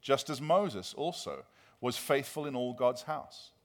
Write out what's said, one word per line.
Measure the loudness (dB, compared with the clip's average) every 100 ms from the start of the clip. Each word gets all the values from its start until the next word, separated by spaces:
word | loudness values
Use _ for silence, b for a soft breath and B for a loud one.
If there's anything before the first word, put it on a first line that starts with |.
just | 4 2 2
as | -4
Moses | 4 4 4 -4 -8 -4
also | -4 -4 -8 -8 -12 b b b
was | -2 -2
faithful | 2 2 2 -6 -4
in | -2
all | -4
God's | 2 2 2
house. | -4 -6 -6 -18 -20 _